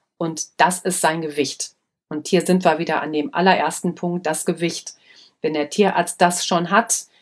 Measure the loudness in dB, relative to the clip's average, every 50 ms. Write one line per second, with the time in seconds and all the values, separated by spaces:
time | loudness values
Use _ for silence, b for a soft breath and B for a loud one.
0 | b b _ -6 -6 -4 -4 -6 -10 -4 _ 2 2 2 2 0 -2 -2 0 2
1 | 2 0 0 -2 -4 -4 -2 -2 -2 -2 -4 -8 -10 -12 _ _ _ _ _ _
2 | _ -10 -8 -8 -2 0 2 2 4 4 2 4 4 2 2 2 0 -2 -4 -4
3 | -4 -4 -4 -4 -4 -2 -2 2 4 4 4 4 2 -2 -2 -4 -4 -6 -4 -4
4 | -4 -4 -4 -4 -4 -4 -4 -2 -2 -4 -2 -2 -2 -4 -4 -6 -10 -14 b b
5 | b b b b b b b _ -6 -4 -2 -2 -4 0 2 2 2 4 2 0
6 | 0 -2 2 2 4 4 4 2 -2 0 0 0 0 2 2 2 2 2 0 -2
7 | b b b b